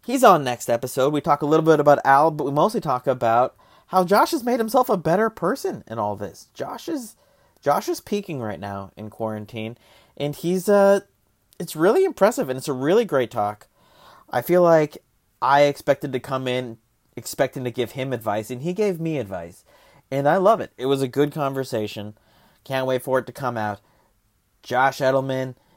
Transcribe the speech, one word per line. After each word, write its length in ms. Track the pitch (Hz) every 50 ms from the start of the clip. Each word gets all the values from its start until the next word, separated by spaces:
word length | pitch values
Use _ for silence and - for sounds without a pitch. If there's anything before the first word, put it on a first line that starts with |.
| -
he's 180 | - 247 269 254
on 200 | 220 180 156 139
next 260 | 123 123 - - -
episode. 420 | 117 117 - 127 - 135 127 147
We 80 | 151 147
talk 220 | - 165 147 -
a 40 | 151
little 200 | 143 156 160 160
bit 140 | 160 156 147
about 180 | 143 147 143 131 -
Al, 260 | 135 135 139 156 165
but 140 | 156 147 143
we 80 | 139
mostly 280 | 139 147 170 214 220 208
talk 260 | - 156 127 123 -
about 500 | 139 127 123 123 117 113 120 127 123 _ _ _ _ _ _ _ -
how 160 | - 185 185
Josh 260 | 165 202 226 311 -
has 140 | - 277 233
made 160 | 247 240 233
himself 280 | 226 220 240 262 247 -
a 80 | 220
better 320 | 180 151 160 170 202 220 220
person 560 | 220 - 170 180 262 - - 392 - 117 -
in 120 | - 113 113
all 180 | 104 104 104
this. 320 | 101 101 90 - - - _ _
Josh 340 | - 131 - - - - 339
is, 280 | 330 277 240 - - _ _ _ _ _ _ _ _ _
Josh 280 | - 139 147 196 - -
is 120 | 339 -
peaking 400 | - - 214 208 196 - 160 131
right 200 | 117 107 95 78
now 320 | 98 101 98 98 98 92 _
in 140 | - 107 107
quarantine, 680 | - - 113 110 110 107 107 107 - 113 110 113 120 _ _ _ _ _ _ _ _
and 200 | - 143 147 147
he's, 320 | - - 170 185 190 180 208
uh, 320 | 202 202 196 196 202 196 - _ _ _ _ _ _ _ _ _ _ -
it's 160 | 175 - -
really 300 | 156 165 190 254 381 381
impressive, 440 | 370 - - 190 214 247 - 202 135
and 80 | 127
it's 120 | 131 - 151
a 40 |
really 320 | 135 127 135 151 185 233 240
great 280 | 185 151 135 120 -
talk. 340 | - 117 104 104 107 - - _ _ _ _ _ _ _ _ - - - _ -
I 120 | - 123
feel 200 | 120 - 175 180
like 360 | 175 170 165 160 151 147 - - _ _ _ _ _ _ _ -
I 200 | - 127 139 143
expected 500 | 147 143 139 - - 147 135 - - 139
to 80 | 131 127
come 260 | - - 135 131 131
in 320 | 127 123 127 127 117 113 - _ _ _ _ _ _ -
expecting 480 | - - - - - 139 - - 139 127
to 60 | 123
give 200 | 117 123 120 107
him 200 | - 135 131 135
advice, 380 | 127 113 107 110 101 110 110 -
and 120 | 127 123
he 120 | 139 175 180
gave 260 | 208 214 202 180 160
me 180 | 165 160 156 139
advice, 460 | 110 98 95 87 82 87 - - _ _ _ _ _ _ _ _ _ -
and 200 | 135 139 139 143
I 80 | 165
love 240 | 196 180 202 233 180
it. 120 | 110 - _
It 100 | - 123
was 160 | 139 139 135
a 60 | 135 127
good 240 | 120 135 147 147
conversation. 840 | 147 156 143 135 135 135 131 - - 110 107 104 - 110 101 107 104 _ _ _ _ _ _ _ _ _
Can't 240 | _ - 135 131 131
wait 160 | 131 131 123
for 160 | - 135 127 131
it 80 | -
to 60 | -
come 240 | - - 139 123 123
out. 240 | 113 107 104 101 - _ _ _ _ _ _ _ _ _ _ _ _ _ _ _ _
Josh 360 | _ - 127 123 131 135 131 -
Edelman 580 | 143 131 135 135 135 135 131 131 131 131 123 _ _ _ _